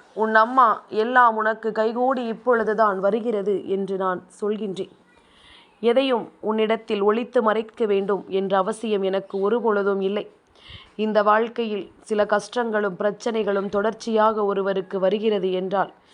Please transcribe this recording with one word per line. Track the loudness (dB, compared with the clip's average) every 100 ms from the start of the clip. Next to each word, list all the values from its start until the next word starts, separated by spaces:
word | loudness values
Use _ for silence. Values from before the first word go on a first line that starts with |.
| -12 -4
உன் | 2 4
அம்மா | 4 6 4 2 -2
எல்லாம் | -4 2 4 4 4
உனக்கு | -2 -2 -4
கைகூடி | -2 0 0 0 0 -4
இப்பொழுதுதான் | -4 0 2 2 2 2 2
வருகிறது | 0 0 0 -2 -2 -2 -2
என்று | -4 -2 -2
நான் | -2 -4 -8
சொல்கின்றேன். | -8 -6 -4 -6 -8 -10 -14 _ _ _ _ -20 -20 _ _
எதையும் | 2 2 2 0 -4 -8
உன்னிடத்தில் | -4 0 0 -2 -4 0
ஒளித்து | 2 0 0 0
மறைக்க | 2 0 -4 -4 0
வேண்டும் | 0 0 -4 -2
என்ற | -4 0 0
அவசியம் | 0 -4 -4 -2
எனக்கு | 0 -2 -4 -4
ஒருபொழுதும் | 0 0 0 0 0 0
இல்லை. | -2 -4 -6 -14 _ _ -20 -20 -16 -4
இந்த | 0 2
வாழ்க்கையில் | 4 4 2 -4 -4 -6 -8 -16
சில | -4 -2 0
கஷ்டங்களும் | 0 -2 -4 -2 -2 -2 -2
பிரச்சனைகளும் | -4 -4 -4 -2 -2 -2 -2
தொடர்ச்சியாக | -2 -2 -4 -2 2 2 2 -2
ஒருவருக்கு | 0 -2 -2 -4 -2
வருகிறது | 0 0 0 0 0
என்றால் | -2 -2 -2 -2 -6 _